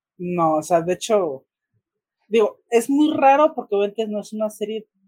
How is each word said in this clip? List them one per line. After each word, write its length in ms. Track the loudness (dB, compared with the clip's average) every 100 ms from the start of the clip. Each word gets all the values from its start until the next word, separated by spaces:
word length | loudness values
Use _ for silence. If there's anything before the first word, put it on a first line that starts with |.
| _ -12
No, 400 | -6 -2 0 0
o 40 |
sea, 180 | 0 0
de 100 | 0
hecho, 520 | -4 0 0 0 -6 _ _ _ _ _ _ _ _ -2
digo, 320 | 2 2 -2 -2
es 180 | 0 2
muy 240 | 0 0 4
raro 360 | 4 6 4
porque 220 | 0 -4
obviamente 320 | -2 -2 -4 -6
no 140 | -6
es 120 | -8
una 160 | -6 -6
serie 380 | -6 -8 -10 -12 _